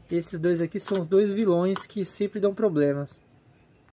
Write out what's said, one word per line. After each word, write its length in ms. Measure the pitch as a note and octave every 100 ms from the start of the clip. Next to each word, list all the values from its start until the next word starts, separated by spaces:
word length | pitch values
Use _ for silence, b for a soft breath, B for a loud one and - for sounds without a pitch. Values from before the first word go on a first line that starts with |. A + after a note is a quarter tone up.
| -
Esses 280 | E3+ E3 E3
dois 220 | E3+ E3+
aqui 200 | E3 G3
são 180 | - G3
os 80 | D#3+
dois 260 | F#3+ G#3
vilões 540 | G3 G#3+ E3+ F#3 F#3+ -
que 180 | G#3
sempre 360 | F3+ - G3+ G#3
dão 140 | G3+
problemas. 680 | G3 A3 D#3 C#3+ C#3+ C#3 - _ _ _ _ _ _ _